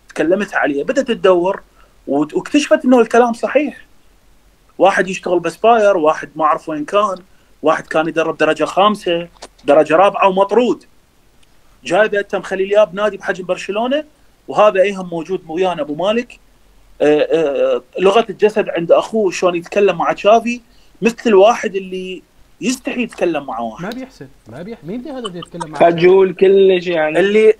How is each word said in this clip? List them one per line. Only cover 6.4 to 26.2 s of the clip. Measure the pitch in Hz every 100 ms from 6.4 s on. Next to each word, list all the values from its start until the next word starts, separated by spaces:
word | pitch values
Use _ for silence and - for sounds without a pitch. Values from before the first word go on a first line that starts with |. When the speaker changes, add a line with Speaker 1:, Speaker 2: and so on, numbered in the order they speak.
Speaker 1:
أعرف | 151 156 -
وين | 151
كان، | 147 202 208 180 - _ _ _
واحد | 147 - -
كان | 165 160
يدرب | 160 160 151
درجة | 156 156
خامسة، | - - 208 202 - 170 170 _ - _
درجة | 143 151 147 156
رابعة | 196 190 190
ومطرود. | 190 196 214 240 - - _ _ _ _ _ _ _ _ _
جايبه | - 175 214 202
أنت | 202 196
مخلي | - 190 196
لي | 202
إياه |
بنادي | 208 185 208 196
بحجم | - 185
برشلونة، | 180 180 - 208 247 294 302 _ _ _ -
وهذا | 147 208 190
أيهم | 196 190 180
موجود | 170 156 185 165
ويانا | 160 185 165
أبو | 147
مالك. | 147 190 226 247 - _ _ _ _ _ -
آه، | 143 151 -
آه، | 156 151 131 131 123 - -
لغة | 185 214 208
الجسد | 165 208 208 180
عند | 170 170
أخوه | 151 - 220 196
شلون | - 180
يتكلم | 175 170 202 202 170
مع | 143
تشافي، | 160 202 226 226 240 - _ _ -
مثل | 208 - 240
الواحد | 196 208 233 226 190
اللي | 190 185 185 180 - _ _ -
يستحي | 196 254 - 240
يتكلم | 233 - 175 151 139
مع | 113
واحد. | 117 107
Speaker 2:
ما | 185
بيحسن، | 247 262 - 135 _ -
ما | 131
بيح-، | 180 226
مين | 147 240
ده | 277 262
هذا | 220
اللي | 175
يتكلم | 160 175 160
مع | 151
Speaker 3:
خجول | 175 170 180 190